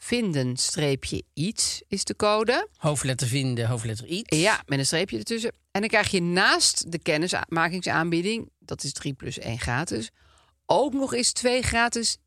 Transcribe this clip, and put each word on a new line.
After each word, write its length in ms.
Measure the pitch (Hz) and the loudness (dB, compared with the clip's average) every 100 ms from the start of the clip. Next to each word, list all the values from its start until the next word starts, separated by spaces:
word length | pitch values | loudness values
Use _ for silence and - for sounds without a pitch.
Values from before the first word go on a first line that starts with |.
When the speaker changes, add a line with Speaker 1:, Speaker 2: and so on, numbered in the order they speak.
Speaker 1:
Vinden 560 | - 240 208 143 127 127 | -2 0 2 0 0 0
streepje 680 | - 175 147 135 - - - | -2 0 0 0 -2 -6 -8
iets 480 | - 180 - - - - | -4 -4 -2 -2 -2 -6
is 160 | 196 | -4
de 120 | - 202 | -4 0
code. 520 | 208 214 226 294 427 - | 2 4 2 0 -2 -2
Speaker 2:
Hoofdletter 500 | 156 147 135 127 123 | 0 0 -2 0 0
vinden, 380 | 139 131 120 117 | 0 0 0 0
hoofdletter 400 | 123 113 110 - | 0 -4 -8 -6
iets. 300 | 180 - 156 | -6 0 2
Speaker 1:
Ja, 240 | 196 - - | 4 2 0
met 120 | 139 | -2
een 80 | 135 | 0
streepje 320 | 165 180 - | 0 -2 -4
ertussen. 340 | - 117 226 - _ | -4 -4 -6 -8 _
En 100 | 196 | -4
dan 80 | 214 | 2
krijg 200 | 214 196 | 2 2
je 120 | 190 | 0
naast 720 | 175 180 233 339 - - - | 2 4 4 4 2 0 -4
de 60 | 170 | -4
kennismakingsaanbieding, 1500 | 170 151 180 - - 165 165 185 - 156 170 165 190 226 - _ | 0 0 0 -2 -2 0 0 -2 -2 0 2 0 0 -4 -8 _
dat 260 | - - | -12 -8
is 80 | 139 | -8
drie 200 | - 147 | -6 -8
plus 260 | 135 - - | -8 -10 -8
één 200 | - 117 | -8 -6
gratis, 520 | 127 123 170 - 233 _ _ _ _ _ - | -2 -2 -2 -6 -8 _ _ _ _ _ 2
ook 260 | 175 269 | 4 4
nog 220 | 269 269 | 0 0
eens 180 | 240 240 | 0 0
twee 300 | - 247 254 | 2 2 2
gratis 540 | - 233 233 233 220 - | 2 2 2 0 -2 -4